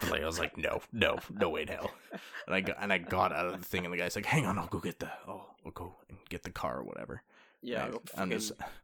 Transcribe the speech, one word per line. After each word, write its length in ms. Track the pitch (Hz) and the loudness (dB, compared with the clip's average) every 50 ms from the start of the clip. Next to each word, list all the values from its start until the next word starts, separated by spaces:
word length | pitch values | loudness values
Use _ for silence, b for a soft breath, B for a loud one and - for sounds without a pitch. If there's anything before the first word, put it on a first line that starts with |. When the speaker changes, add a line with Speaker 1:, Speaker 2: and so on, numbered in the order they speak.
Speaker 1:
But, 100 | - 85 | 0 2
like, 120 | 82 78 73 | 2 2 2
I 40 | |
was 120 | 80 82 82 | 2 2 2
like, 180 | 82 78 - | 0 0 0
"No, 240 | - 78 - - - - - - | 0 0 2 2 0 -2 -2 2
no, 260 | 113 90 76 - - - - | 4 6 6 6 4 0 -4
no 200 | 87 101 101 85 | 0 2 2 2
way 120 | 78 78 78 | 4 2 0
in 60 | 87 | -2
hell." 220 | 95 - - - - - - - - B B B B B B | -4 -4 -4 -4 -6 -6 -14 -12 -12 B B B B B B
And 80 | - 87 | 0 2
I 60 | 95 | 2
got, 160 | 95 87 - - | 4 2 0 0
and 120 | 104 104 98 | 2 2 4
I 60 | 92 | 2
got 340 | 85 - - 92 95 92 78 | 2 2 4 6 6 6 6
out 140 | 73 87 | 2 0
of 120 | 90 92 92 | 0 0 -2
the 40 | 87 | -6
thing, 200 | - - 92 90 | -2 -2 0 0
and 80 | 85 90 | 0 0
the 60 | 85 | 0
guy's 180 | 87 87 - | 0 0 0
like, 100 | 107 104 | 0 0
"Hang 200 | - - 156 135 | 4 4 4 4
on, 120 | 92 95 104 | 4 2 0
I'll 80 | 80 | 0
go 120 | - - 90 | -2 -2 -2
get 180 | - 90 82 - | -2 -2 -4 -4
the, 120 | - - - - - - | -6 -8 -8 -10 -10 -10
I'll, 260 | 98 104 - - - _ - | -10 -10 -10 -14 -18 _ -14
I'll 80 | 82 - | -12 -8
go 240 | - 87 87 92 - - - | -8 -8 -8 -10 -14 -18 -18
and 100 | - 87 - - | -18 -16 -12 -8
get 120 | - 87 - | -8 -6 -6
the 80 | 98 | -6
car 280 | - - - 71 62 67 | -6 -2 -2 -2 -2 -2
or 60 | 62 | -4
whatever." 380 | 50 50 - - - - 117 - b b b b b b b | -6 -6 -8 -8 -8 -8 -10 -10 b b b b b b b
Speaker 2:
Yeah, 240 | b 123 120 110 - | b -4 -2 -2 -2
Speaker 1:
And 40 | 117 | -2
I, 20 | 120 | -4
Speaker 2:
go 100 | 113 - - - | -6 -8 -8 -4
Speaker 1:
I'm 140 | - 98 92 | -2 0 2
just, 260 | 110 107 110 107 - | 2 0 0 -2 -4
Speaker 2:
fucking 160 | - B B B B | -6 B B B B